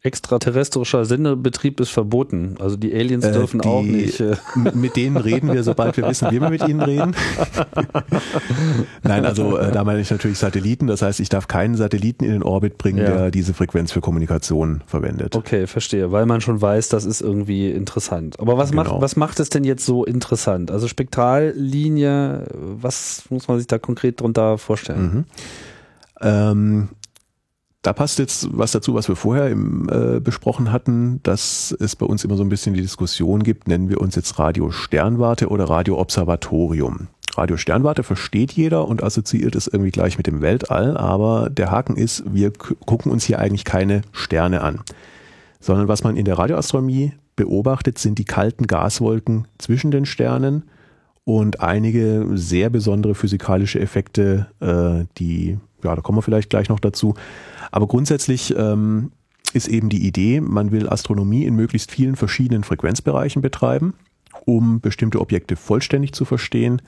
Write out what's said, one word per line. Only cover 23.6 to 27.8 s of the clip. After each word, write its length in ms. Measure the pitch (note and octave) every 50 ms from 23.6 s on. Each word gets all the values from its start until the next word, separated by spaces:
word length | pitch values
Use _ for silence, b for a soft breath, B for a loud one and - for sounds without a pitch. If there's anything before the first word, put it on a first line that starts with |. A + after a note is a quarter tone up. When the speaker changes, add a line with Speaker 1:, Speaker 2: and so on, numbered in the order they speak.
| A#2+
Speaker 1:
da 120 | - A#2+ A2+
konkret 420 | - - B2 - - B2+ A#2+ -
drunter 360 | A#2 A#2 A2+ A#2 A2 A2 A2 G#2+
vorstellen? 440 | - - G#2+ - - - - F#2 F#2 F2
Speaker 2:
Mhm. 120 | F#2 A#2+ E3+ B B B B B B B B B B B B B B B B B B -
Ähm, 680 | - G#2+ G#2 G#2 G#2+ G#2+ G#2 G#2 G#2+ G#2+ G#2+ G#2 G#2 G2+ - _ - - _ - _ _ _ _ _ _ _ _ _ _ _ _